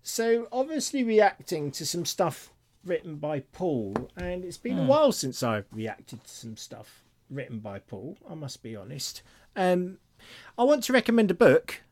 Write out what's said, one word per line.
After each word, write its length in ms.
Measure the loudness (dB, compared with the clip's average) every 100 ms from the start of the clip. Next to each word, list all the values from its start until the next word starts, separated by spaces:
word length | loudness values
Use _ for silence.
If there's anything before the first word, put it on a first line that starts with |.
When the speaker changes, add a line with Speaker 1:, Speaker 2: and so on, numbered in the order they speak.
Speaker 1:
So 460 | -8 -2 2 2 0
obviously 540 | -4 -2 -2 -2 -2
reacting 680 | 4 6 6 2 -8 -4 -4
to 140 | -6 -6
some 180 | -6
stuff 480 | -6 0 -2 -2 -18 _ _ _
written 320 | -6 -6 -4 -10
by 240 | -6 -6
Paul, 720 | -8 -6 -2 -2 -2 -6 -8 -10
and 280 | -6 -6
it's 120 | -8 -10
been 200 | -4 0
a 40 |
Speaker 2:
Hmm. 60 | 4
Speaker 1:
while 240 | 6 6
since 300 | 4 -4 -2
I've 240 | -2 -2 -4
reacted 520 | -8 -8 -10 -16 -20
to 60 | -18
some 260 | -16 -16 -14
stuff 480 | -16 -18 -20 _ _ _ _
written 320 | -12 -10 -10
by 180 | -10 -12
Paul, 380 | _ -14 -12 -16 -16
I 60 |
must 280 | -12 -12 -12
be 120 | -14
honest. 480 | -14 -12 -10 -12 -12 _ _ _
Um, 440 | 0 2 2 0 -10 _ _ -20 -20 -18 0
I 60 |
want 200 | 4 4
to 80 | 4
recommend 380 | 0 4 4 4
a 40 |
book 480 | 6 6 6 2 -14 _